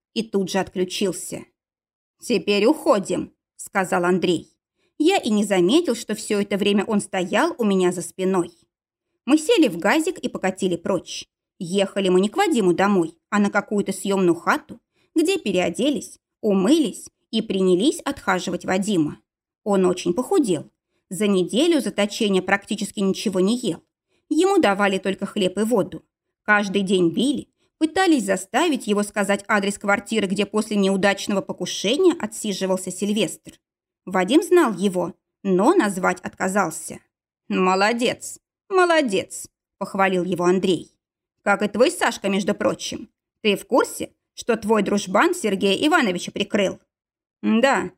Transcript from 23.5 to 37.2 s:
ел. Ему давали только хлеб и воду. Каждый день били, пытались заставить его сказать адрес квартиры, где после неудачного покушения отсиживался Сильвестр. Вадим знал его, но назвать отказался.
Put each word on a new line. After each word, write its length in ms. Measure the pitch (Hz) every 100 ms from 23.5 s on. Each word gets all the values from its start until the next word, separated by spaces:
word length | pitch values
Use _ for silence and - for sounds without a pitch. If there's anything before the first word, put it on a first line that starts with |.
| 247
ел. 260 | 220 170 _ _ _ _ -
Ему 300 | 302 381 392
давали 400 | 214 190 202 190
только 280 | 196 190 196
хлеб 320 | 214 180 202
и 40 |
воду. 420 | 220 233 - 160 - _ _ _
Каждый 400 | - 208 202 202
день 280 | 196 190 170
били, 380 | 165 262 262 - _ _ -
пытались 460 | 311 381 381 294
заставить 640 | 196 190 - 247 339 262 208
его 160 | 202
сказать 420 | 208 214 196 202 -
адрес 320 | 208 196 -
квартиры, 480 | 202 202 - 220 196
где 200 | 196 202
после 300 | 214 214 202
неудачного 640 | 190 196 202 196 - 196
покушения 720 | 190 - 175 - 190 294 370 -
отсиживался 720 | 214 - 214 185 190 185 185
Сильвестр. 680 | 180 202 208 160 - - - _ _ _ _ -
Вадим 360 | 185 185 302
знал 320 | 415 349 269
его, 400 | 175 196 180 175 - _ _
но 320 | 196 180 233
назвать 460 | 381 208 185 185 180
отказался. 800 | 202 - 190 202 170 160 - - _ _